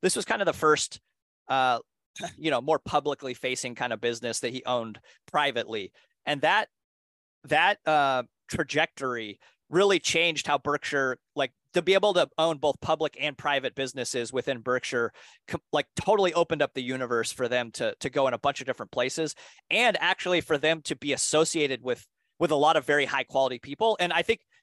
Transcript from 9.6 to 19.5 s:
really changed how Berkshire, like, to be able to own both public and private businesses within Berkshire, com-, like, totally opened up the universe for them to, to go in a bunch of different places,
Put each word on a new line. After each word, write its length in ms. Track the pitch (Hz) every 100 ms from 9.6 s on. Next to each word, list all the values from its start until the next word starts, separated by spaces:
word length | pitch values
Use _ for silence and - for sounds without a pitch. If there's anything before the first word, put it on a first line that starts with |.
| -
really 300 | 170 202 180
changed 460 | - 165 170 147 -
how 120 | 143
Berkshire, 600 | 147 143 - 143 131 123 _ 143
like, 160 | 135 _ _
to 80 | 185
be 100 | 170
able 220 | 196 208
to 120 | 180 139 -
own 180 | 165 147
both 240 | 147 -
public 380 | - 156 151 -
and 160 | 147 135
private 380 | 147 139 131
businesses 580 | - 131 135 120 127 113
within 280 | 127 139 123
Berkshire, 520 | 123 123 - 123 113 - - - -
com-, 140 | 170 _
like, 160 | 147 -
totally 380 | - - 208 185
opened 300 | 165 170 151
up 100 | 143
the 100 | 135
universe 480 | 123 131 123 117 110
for 160 | - 120
them 240 | 123 117
to, 220 | - 113 -
to 80 | 139
go 180 | 143 135
in 60 |
a 60 | 117
bunch 220 | 139 139
of 60 | 135
different 240 | 123 107
places, 440 | 131 127 - 156 - -